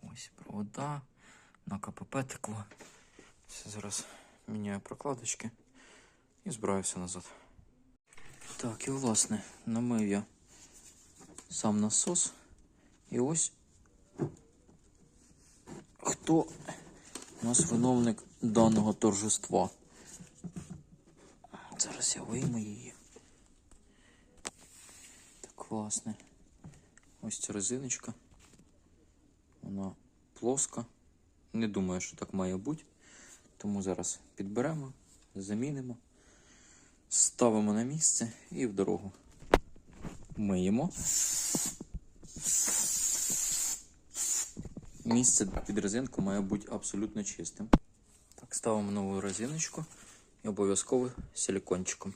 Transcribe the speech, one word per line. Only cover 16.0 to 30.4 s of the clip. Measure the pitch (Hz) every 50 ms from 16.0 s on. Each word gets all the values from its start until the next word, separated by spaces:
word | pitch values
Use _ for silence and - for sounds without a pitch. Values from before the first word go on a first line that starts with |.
хто | - - - - - - 160 165 - - - - - - - - - - - - - - - - - - - -
у | -
нас | 117 123 - -
виновник | - 113 117 120 127 127 123 120 117 107 - - - - -
даного | - 120 107 117 113 113 113 107 104 107 101
торжества. | - - 110 98 95 104 110 - - - - - 95 90 95 - - - - - - - - - - - - - - - 175 - - - - - - - - - - _ - - - - - - - - - - - - - - -
Зараз | - - - - - - -
я | - -
вийму | - 113 123 131 - 120 113
її. | 107 107 104 113 123 - - - - - - - - - - _ - - - - _ - - - - - - - - - - - - - - - - - - - - - - - - - - - - - - - - - - -
Так, | - - - - - -
власне. | 107 110 107 107 101 - - 117 107 - - - - - - - - - - - - - - - _ - _ - - _
Ось | - 110 - -
ця | - - 104
резиночка. | 104 95 92 120 131 143 127 120 - - - 110 - - _ - - - - - - - - - - _ - - - - _ _ _ _ - _ _ _ _ - -
Вона | - - 98 98 98 95 - - - - _ _ _ _ _
плоска. | -